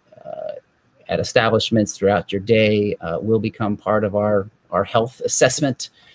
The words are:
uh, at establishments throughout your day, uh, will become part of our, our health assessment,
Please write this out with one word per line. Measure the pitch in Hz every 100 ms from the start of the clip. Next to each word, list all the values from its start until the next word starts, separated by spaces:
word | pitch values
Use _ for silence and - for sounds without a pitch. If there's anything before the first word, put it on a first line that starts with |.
| _ -
uh, | - - - - - _ _ _ -
at | -
establishments | 107 127 113 110 - 113 104 -
throughout | 98 101 -
your | 98
day, | 104 110 107 107 104 -
uh, | 85 82
will | 107 110
become | 110 - 104 101
part | 95 107
of | 107 104
our, | 104 104 101 _ -
our | 90
health | 98 117 120 -
assessment, | - - 131 - 139 127 - _ -